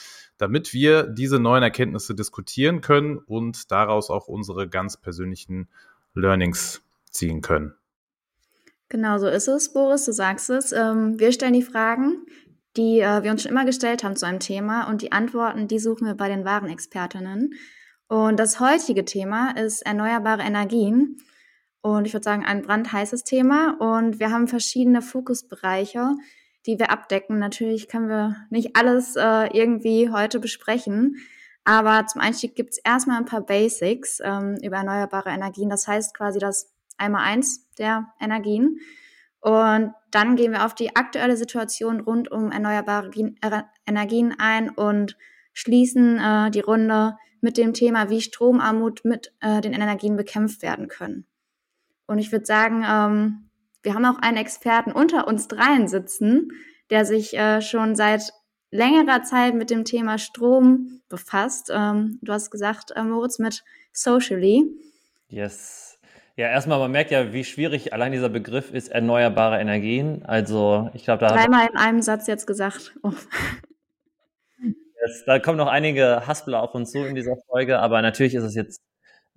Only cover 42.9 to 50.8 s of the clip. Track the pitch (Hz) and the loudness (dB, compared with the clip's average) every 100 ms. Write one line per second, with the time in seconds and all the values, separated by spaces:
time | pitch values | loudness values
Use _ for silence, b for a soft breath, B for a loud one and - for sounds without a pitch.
42.9 | 208 190 214 214 - 220 220 - _ - | -4 -4 -6 -6 -4 -4 -4 -6 _ -4
43.9 | 208 208 226 233 - 214 220 220 - 208 | -2 0 2 0 0 0 0 -2 -2 0
44.9 | 208 202 - b b b - - 247 247 | 0 -2 -6 b b b -12 2 4 4
45.9 | 254 240 233 214 214 214 214 202 220 220 | 6 4 4 2 2 2 0 2 2 4
46.9 | 220 220 220 b b 233 240 226 226 240 | 2 2 -2 b b -2 2 0 4 2
47.9 | 226 208 220 220 - 240 247 220 220 226 | 2 0 -2 -4 0 4 4 2 0 0
48.9 | 220 226 233 - _ 214 214 214 190 208 | -2 -2 -2 -6 _ -2 0 0 -2 -2
49.9 | 202 208 208 202 214 214 214 170 - | -2 -2 -2 -2 -2 -2 -2 -6 -6